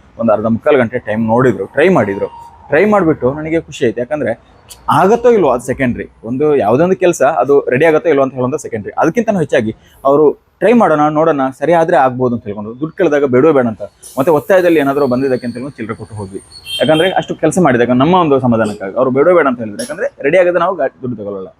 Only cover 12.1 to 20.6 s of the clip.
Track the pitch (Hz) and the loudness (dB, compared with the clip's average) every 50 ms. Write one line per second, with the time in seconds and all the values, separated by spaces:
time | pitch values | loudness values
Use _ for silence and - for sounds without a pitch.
12.1 | 123 123 127 123 120 117 - 107 101 107 104 107 120 127 151 160 - - 185 160 | 0 0 -2 -2 -2 -4 -6 -8 -10 -10 -10 -12 -12 -10 -10 -8 -4 -2 0 0
13.1 | 147 143 143 135 123 123 143 165 151 135 123 117 107 - 101 - _ _ - - | 2 0 0 2 2 4 4 4 4 2 2 0 -2 -6 -12 -14 _ _ -20 -10
14.1 | - - - 175 160 147 - - 196 180 175 175 165 151 139 139 135 147 147 127 | -6 -2 0 2 2 0 2 2 2 2 4 2 2 2 2 0 0 0 0 0
15.1 | 123 127 139 139 127 117 123 120 113 120 127 147 - - 113 104 110 - 110 - | 0 0 0 -2 -2 -2 -4 -6 -10 -10 -12 -12 -12 -12 -10 -10 -10 -12 -14 -16
16.1 | 110 104 101 95 98 - - _ - - - - - - 139 120 156 156 170 190 | -14 -14 -12 -12 -12 -16 -16 _ -20 -20 -14 -8 -4 -2 0 2 2 2 2 0
17.1 | 175 - 156 - 175 - - 160 - 185 175 143 123 117 120 117 127 123 135 165 | 0 -2 -4 -6 -6 -4 -4 -2 0 2 2 2 2 2 2 2 2 2 2 4
18.1 | 185 185 175 151 139 131 120 120 117 110 110 107 104 - 95 98 95 117 127 135 | 4 2 2 2 2 2 2 2 0 0 0 -2 -4 -8 -10 -6 -2 -2 0 0
19.1 | 127 135 147 175 185 170 147 139 123 123 117 107 101 113 123 135 151 180 233 277 | 2 2 4 4 4 4 2 0 -2 -4 -8 -10 -8 -10 -10 -8 -8 -8 -8 -8
20.1 | _ - 131 143 165 185 180 175 175 180 | _ -6 -4 0 2 2 2 2 2 0